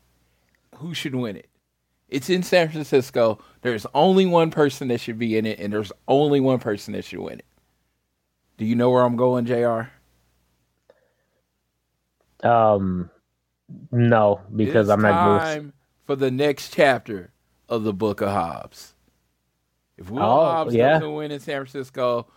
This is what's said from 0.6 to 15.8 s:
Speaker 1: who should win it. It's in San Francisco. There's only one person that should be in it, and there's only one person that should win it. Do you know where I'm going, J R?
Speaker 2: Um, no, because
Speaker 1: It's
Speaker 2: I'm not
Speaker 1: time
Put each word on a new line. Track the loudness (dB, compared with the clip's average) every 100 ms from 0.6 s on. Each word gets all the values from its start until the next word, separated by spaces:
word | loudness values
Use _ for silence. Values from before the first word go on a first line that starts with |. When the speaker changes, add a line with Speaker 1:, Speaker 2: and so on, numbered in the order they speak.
| _ -18
Speaker 1:
who | -12
should | -10 -8
win | -6 -8 -10
it. | -18 _ _ _ _ _ _
It's | -8 -2
in | -2
San | 2 2 2
Francisco. | -4 0 0 0 0 0 0 _ _
There's | -6 -6 -4
only | 2 4 4 4
one | 2 2
person | 2 0 0 -4
that | -4
should | -4 -6
be | -2 0
in | -2
it, | -6
and | -6
there's | -6 -6 -12 0
only | 2 4 2
one | 2 0
person | -2 -6 -6
that | -12
should | -10 -12
win | -12 -14
it. | _ _ _ _ _ _ _ _ _ _ _ -6
Do |
you | -2
know | 2 4
where | 4
I'm | 2 2
going, | 0 0 -2
J | 0
R? | 0 -2 -6 _ _ _ _ _ _ _ _ _ _ _ _ _ _ _ _ _ _ _ _ _ _ _ _ _
Speaker 2:
Um, | 0 4 4 2 0 -4 -8 _ _ _ _ _ _ -20 -4
no, | 0 4 4 4 0 -4
because | -2 2 2 4
Speaker 1:
It's |
Speaker 2:
I'm | 4
not | 4 4 4 2
Speaker 1:
time | 0 -6 -10 _